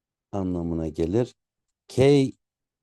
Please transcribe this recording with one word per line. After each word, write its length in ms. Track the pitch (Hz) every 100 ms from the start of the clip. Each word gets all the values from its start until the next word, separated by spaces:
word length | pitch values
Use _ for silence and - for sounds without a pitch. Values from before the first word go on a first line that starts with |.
| _ _ _
anlamına 560 | 101 92 87 85 82 80
gelir. 460 | 76 82 107 123 - _ _ _ _ -
Key, 480 | - 135 143 135 - _ _ _ _